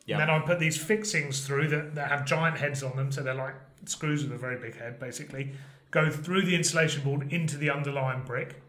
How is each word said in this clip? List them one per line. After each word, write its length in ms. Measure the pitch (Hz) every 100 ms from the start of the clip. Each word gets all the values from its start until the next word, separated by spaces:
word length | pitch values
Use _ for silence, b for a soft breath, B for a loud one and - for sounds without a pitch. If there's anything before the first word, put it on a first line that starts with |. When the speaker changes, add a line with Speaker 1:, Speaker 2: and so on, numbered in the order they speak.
| -
Speaker 1:
Yeah. 100 | 147
Speaker 2:
And 60 |
then 80 | 156
I 100 | 156
put 200 | 143 175
these 180 | 160 -
fixings 680 | - 214 214 165 143 135 -
through 220 | 139 151
that, 260 | 151 147 151
that 140 | 135
have 160 | 139 135
giant 320 | 160 165 156
heads 240 | 147 135
on 140 | 131 135
them, 160 | 135
so 100 | 135
they're 120 | 131
like 220 | 131 131 - - - -
screws 380 | - 151 147
with 80 | 131
a 40 | 120
very 200 | 127 123
big 200 | 117 110
head, 200 | 120 123
basically. 540 | 127 - - 135 139 B B B B
Go 180 | 160 156
through 340 | - 175 185
the 120 | 180 170
insulation 480 | 160 165 160 -
board 300 | 139 139 135
into 240 | 170 156 143
the 120 | 147
underlying 540 | 143 143 139 131 127
brick 380 | - 123 - -